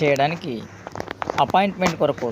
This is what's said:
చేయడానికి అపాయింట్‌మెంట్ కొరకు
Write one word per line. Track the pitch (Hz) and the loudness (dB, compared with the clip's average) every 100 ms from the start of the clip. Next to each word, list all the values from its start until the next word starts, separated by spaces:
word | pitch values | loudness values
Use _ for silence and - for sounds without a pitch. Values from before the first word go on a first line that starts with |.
చేయడానికి | 151 135 143 170 156 113 107 - - - - - - - | 2 4 2 0 -6 -8 -10 -14 -12 -10 -8 -8 -4 0
అపాయింట్‌మెంట్ | 139 185 202 180 180 160 | 2 4 2 2 0 2
కొరకు | 147 139 120 | 0 0 -2